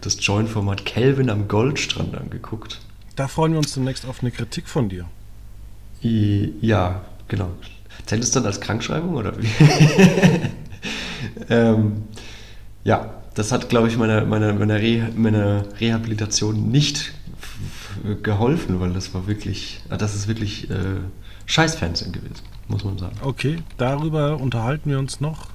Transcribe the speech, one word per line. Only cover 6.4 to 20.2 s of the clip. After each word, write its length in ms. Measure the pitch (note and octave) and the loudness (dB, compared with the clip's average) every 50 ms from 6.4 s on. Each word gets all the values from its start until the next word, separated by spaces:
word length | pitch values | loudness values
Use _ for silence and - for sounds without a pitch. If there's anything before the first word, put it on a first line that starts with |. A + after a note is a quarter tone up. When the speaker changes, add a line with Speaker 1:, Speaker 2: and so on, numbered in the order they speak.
| G#2 - - - | 2 0 -2 0
Speaker 1:
ja, 400 | - A2+ G#2+ G2 F2+ F2+ F#2 F#2+ - - - - - - | 2 4 4 4 4 2 -2 -4 -8 -12 -16 -14 -8 -4
genau. 200 | - - F#2+ F2+ F2+ - - - - - - - - - - | -4 -2 -2 -4 -6 -10 -12 -16 -16 -18 -18 -18 -16 -12 -6
Zählt 180 | - G#2+ A2 | -2 -2 0
es 80 | - - | 2 2
dann 140 | - B2+ A#2 | 2 2 2
als 160 | G#2 G2+ - | 0 -2 -2
Krankschreibung 540 | - - G#2 A#2 - - - D#3 E3+ F#3 E3 | -2 -2 -2 -2 -2 -2 -2 -2 -2 -2 -2
oder 180 | B2 G2+ F#2 - - | -2 -2 -4 -2 -2
wie? 80 | A2 A2 | -2 2
<laughs> 1040 | - - D#3 D3+ - - D#3 D3+ - - F#3+ F3 - - F#3 - F3+ E3+ - - - - - - - - - - - - - - - - A#2+ G#2 - - - - | 6 8 8 8 10 8 6 8 8 8 8 8 8 8 6 6 6 4 0 -2 -6 -8 -12 -14 -12 -10 -8 -8 -6 -6 -8 -8 -8 -8 -8 -8 -10 -8 -2 2
Ähm, 540 | A#2 A#2 A#2 A2+ A2 G#2+ G#2+ G#2+ G#2 G#2 - - - - - - - - - - - - - - - - - | 4 6 6 6 6 6 4 2 2 -2 -6 -10 -12 -14 -14 -16 -16 -16 -16 -16 -16 -16 -16 -16 -12 -4 0
ja, 300 | G#2+ G#2+ - - - - - - - - | 2 2 2 0 -4 -10 -12 -14 -8 -4
das 160 | G#2+ G#2+ - | -4 -2 0
hat, 180 | C3 A#2+ - - | 0 0 0 2
glaub 180 | B2 A#2 A2+ | 4 4 6
ich, 100 | A2+ A2+ | 4 4
meiner, 280 | A#2 A2+ A2 A2 G#2+ G#2 | 2 2 4 4 4 4
meiner, 280 | G#2 A2 G#2+ G#2+ G#2+ | 2 2 2 4 4
meiner 240 | G#2 G2+ G#2+ G#2 G#2+ | 2 2 2 2 2
Reha-, 340 | G#2 A2 A2+ A#2 A#2 A2+ A2+ - | 4 4 2 2 2 0 0 0
meiner 480 | A2 A2+ A2 G#2+ G#2+ G2+ G2+ G2+ G2+ G2+ - - - | 2 4 4 4 4 4 4 2 0 -2 -4 -4 -2
Rehabilitation 880 | A2+ A#2 A2+ A2+ A2+ A2+ A2 G#2 A2 G#2 - - G#2+ G#2+ G#2+ G#2+ G#2+ G#2+ | 0 2 2 0 0 -2 -2 -2 -2 -2 0 0 0 0 0 0 2 4
nicht 420 | A#2+ D3 D3 D3 - - - - - - - - - - | 4 4 4 2 0 -4 -6 -8 -10 -12 -12 -12 -12 -12
f-, 180 | - - - - - - - - - - G2+ G2+ - | -12 -12 -10 -8 -10 -10 -10 -10 -12 -12 -10 -6 -4
f-, 160 | G2+ G#2 - | -4 -4 -2
geholfen, 560 | - A2 G#2 G2+ A#2 B2+ D#3+ F3 - - F#2 F2+ | 0 0 2 4 4 4 2 2 2 0 0 0
weil 140 | F#2 F#2 | 0 0
das 200 | F2 F#2+ - - | -2 -2 -4 -6
war 140 | - F#2 F#2 | -6 -4 -2
wirklich, 540 | G2+ G#2 - - F#2+ F#2 - - - - - - - | -2 -4 -2 -2 -6 -6 -6 -6 -10 -12 -12 -10 -6
ah, 80 | - | -4
das 180 | F2+ G#2 G#2 G2+ | -2 -2 -2 -2
ist 140 | G2+ | -2